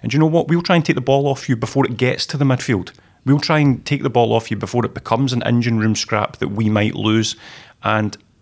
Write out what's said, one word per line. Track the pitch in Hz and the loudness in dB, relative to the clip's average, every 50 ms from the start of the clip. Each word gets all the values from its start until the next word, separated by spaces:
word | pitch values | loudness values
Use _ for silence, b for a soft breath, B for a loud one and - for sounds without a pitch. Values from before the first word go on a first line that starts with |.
| - | -6
And | 113 | -2
do | 117 | 0
you | 147 | 2
know | 156 | 2
what? | 160 160 170 - - | 2 2 2 2 2
We'll | 170 175 170 | 0 0 2
try | - 185 | 2 2
and | 170 151 | 2 2
take | - 147 | 2 0
the | - | 0
ball | 123 135 135 139 139 | 0 2 2 2 2
off | 143 135 - - - | 0 -2 -2 -2 -2
you | 127 | -2
before | 110 127 117 - 139 139 | -2 -2 -2 0 0 0
it | - 120 | 0 0
gets | - 123 127 - - - | -2 -2 0 0 -2 -4
to | - - | -6 -2
the | 135 143 | 0 2
midfield. | 135 127 127 - - 117 92 80 - b b b b b b b | 2 2 0 0 -2 -2 -2 -2 -6 b b b b b b b
We'll | 127 143 143 | 2 2 2
try | - - 156 151 | 2 2 2 2
and | 147 139 123 - - | 4 2 2 0 -2
take | - 147 139 - | -4 -4 -2 -2
the | - | 0
ball | 110 123 117 113 113 | 2 2 2 4 2
off | 113 - - | 0 0 -2
you | 113 101 | -6 -6
before | 95 90 - 123 117 | -6 -4 -2 -2 -2
it | 120 - | -2 -4
becomes | - - - 113 120 139 131 123 | -10 -6 -2 0 0 0 0 0
an | 120 - | -2 0
engine | - 120 120 117 120 117 110 | 2 2 2 2 2 0 2
room | 107 110 107 | 2 2 0
scrap | - - - 113 107 104 - - | 0 -2 -2 -2 -2 -2 -2 -4
that | - - - | -6 -6 -4
we | 101 107 113 107 | -4 -2 0 0
might | 107 104 104 107 - | 2 2 0 0 -2
lose." | - 98 107 107 110 107 - - B B B B B B B B B - | -2 0 2 2 2 0 0 -4 B B B B B B B B B -2
And | 104 107 107 107 104 - - _ _ _ _ | -2 0 0 0 -2 -6 -10 _ _ _ _